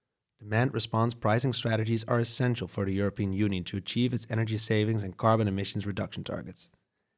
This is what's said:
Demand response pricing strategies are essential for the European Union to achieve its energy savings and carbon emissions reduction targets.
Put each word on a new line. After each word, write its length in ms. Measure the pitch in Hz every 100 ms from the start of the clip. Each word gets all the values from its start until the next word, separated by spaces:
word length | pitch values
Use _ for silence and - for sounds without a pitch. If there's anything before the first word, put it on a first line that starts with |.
| _ _ _ _
Demand 340 | 104 107 127
response 400 | 117 - 110 117
pricing 380 | - 107 110 139
strategies 500 | 117 117 113 110 113 113
are 100 | 120
essential 480 | 117 - 127 117 90
for 180 | -
the 80 | 98
European 400 | 95 101 - 101
Union 300 | 95 104 95
to 140 | 87 101
achieve 360 | - - 123
its 140 | 120 -
energy 280 | 107 110 110
savings 480 | - 110 107 110
and 120 | 98 -
carbon 300 | 113 113 107
emissions 400 | 95 92 107 101
reduction 380 | 98 101 -
targets. 440 | - - - - - _ _ _ _